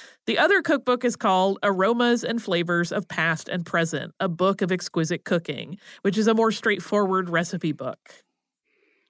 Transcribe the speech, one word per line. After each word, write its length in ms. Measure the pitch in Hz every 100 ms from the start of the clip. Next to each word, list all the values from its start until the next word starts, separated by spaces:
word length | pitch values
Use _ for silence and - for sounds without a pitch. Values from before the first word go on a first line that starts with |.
| - _ -
The 120 | -
other 240 | 302 392
cookbook 420 | 302 285 - 247
is 120 | 247 233
called 420 | 214 185 196 196
Aromas 600 | 202 185 190 233 240 240
and 160 | 226 233
Flavors 520 | - 175 170 170 170
of 140 | - 175
Past 400 | - 165 160 -
and 180 | 180 165
Present, 480 | 175 165 151 - -
a 80 | 185
book 340 | 165 185 196
of 100 | 180
exquisite 520 | 180 - 170 156 170
cooking, 520 | - 175 170 113 110 180 - -
which 160 | 202 196
is 100 | 220
a 60 |
more 180 | 220 226
straightforward 800 | 214 233 202 - 208 196 185 180
recipe 440 | 165 170 175 165
book. 520 | 143 131 - - - _ _ _ _ _ _ _ _